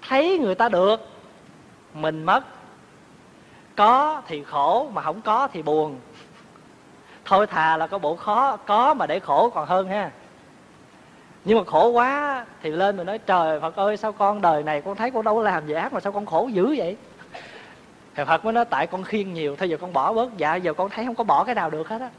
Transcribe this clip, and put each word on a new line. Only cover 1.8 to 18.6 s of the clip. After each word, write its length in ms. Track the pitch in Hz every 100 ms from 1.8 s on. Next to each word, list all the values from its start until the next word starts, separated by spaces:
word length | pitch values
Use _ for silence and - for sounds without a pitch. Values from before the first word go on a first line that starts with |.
| -
mình 300 | 156 156 156
mất. 200 | 160 220 269 - - - - - - - - - - - - -
Có 420 | 208 254 302 302 240
thì 180 | 156
khổ, 440 | 143 147 143 202 294
mà 100 | 196
không 180 | 151 180
có 280 | 226 220 277
thì 100 | 175
buồn. 380 | 151 156 151 131 120 - - - - - - - - - - -
Thôi 220 | - 190 208
thà 300 | 180 160 160
là 100 | 160
có 120 | 202
bộ 180 | 151 170
khó, 400 | - 214 277 214
có 380 | - 208 254
mà 120 | 294 160
để 140 | 156
khổ 300 | - 147 -
còn 160 | 175 151
hơn 220 | 185 190
ha. 220 | 202 185 - - - - - - - - - - - - -
Nhưng 140 | - 220
mà 60 |
khổ 240 | 180 156 214
quá 560 | 240 247 285 294 269 233 -
thì 80 | -
lên 260 | 156 196 202
mình 100 | 175
nói: 120 | 220
"Trời 420 | - 185 160 156
Phật 160 | 160 175
ơi, 200 | 196 208
sao 160 | 220
con 280 | 202 202 208
đời 220 | 175 151
này 180 | 151 151
con 160 | 180 196
thấy 140 | 233
con 140 | 240
đâu 100 | 220
có 80 | 220
làm 240 | 214 180 151
gì 80 |
ác 180 | 151 202
mà 80 | 254
sao 120 | 202
con 140 | 202 208
khổ 220 | 160 240
dữ 220 | 208 202 294
vậy?" 180 | 170 208 - - - - - - - - - - -
Thì 80 | - 139
Phật 180 | 160
mới 80 | 220
nói: 120 | 226